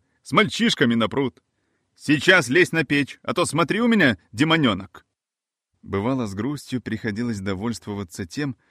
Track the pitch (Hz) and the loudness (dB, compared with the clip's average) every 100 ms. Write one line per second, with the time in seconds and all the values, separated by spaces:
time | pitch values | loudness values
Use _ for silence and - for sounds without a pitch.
0 | _ _ - 160 208 - 226 - 127 117 | _ _ -2 2 2 0 0 2 2 2
1 | 110 135 131 - _ _ _ _ _ _ | 0 -2 -4 -6 _ _ _ _ _ _
2 | - 147 175 185 120 156 170 165 - 143 | 0 2 4 4 4 2 4 0 0 0
3 | 135 - - - 160 147 160 196 240 220 | -2 -6 -6 -2 0 0 0 0 2 4
4 | 139 104 _ 104 160 165 131 95 98 - | 4 2 _ -2 2 4 2 0 -6 -18
5 | _ _ _ _ _ _ _ _ - 98 | _ _ _ _ _ _ _ _ -6 -4
6 | 113 135 107 98 123 147 - 127 107 110 | -2 -2 -4 -4 -6 -6 -6 -8 -6 -6
7 | 117 104 120 101 98 95 117 110 - 101 | -4 -4 -4 -4 -6 -4 -6 -8 -8 -10
8 | 98 - 98 - 147 - _ | -10 -12 -10 -8 -8 -8 _